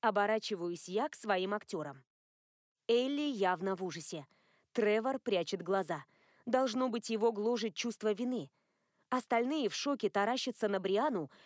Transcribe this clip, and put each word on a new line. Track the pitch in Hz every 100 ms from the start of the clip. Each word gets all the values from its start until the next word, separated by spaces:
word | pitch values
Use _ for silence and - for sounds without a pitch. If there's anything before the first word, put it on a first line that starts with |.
Оборачиваюсь | 226 208 202 220 - 190 175 175 -
я | 202 294
к | -
своим | 214 185 190
актерам. | 208 - 175 151 135 _ _ _ _ _ _ _ _ -
Элли | 240 262 285
явно | 294 226 185 170 190 185
в |
ужасе. | 185 160 - 165 143 _ _ _ _
Тревор | - 208 214 240 262
прячет | - 185 165 185
глаза. | 175 196 170 151 - _ _ _ 240
Должно | 254 262 240 254
быть, | 226 -
его | 220 233
гложет | 208 214 240 220
чувство | - 240 - 214
вины. | 202 247 240 139 _ _ _ _ _ _
Остальные | 254 - 233 247 311 220
в |
шоке | - 285 269 208
таращатся | 202 202 254 254 - 208
на | 196
Бриану, | 190 202 294 202 143 -